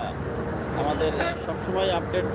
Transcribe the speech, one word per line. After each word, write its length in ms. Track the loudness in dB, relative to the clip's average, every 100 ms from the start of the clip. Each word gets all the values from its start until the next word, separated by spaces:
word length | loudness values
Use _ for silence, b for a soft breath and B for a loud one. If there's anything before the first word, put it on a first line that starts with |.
| -2 -4 -4 -4 -2 -4 -2 0
আমাদের 320 | 0 2 2 2 0 0 -2
সবসময় 460 | -4 0 2 2
আপডেট 340 | 2 2 0 2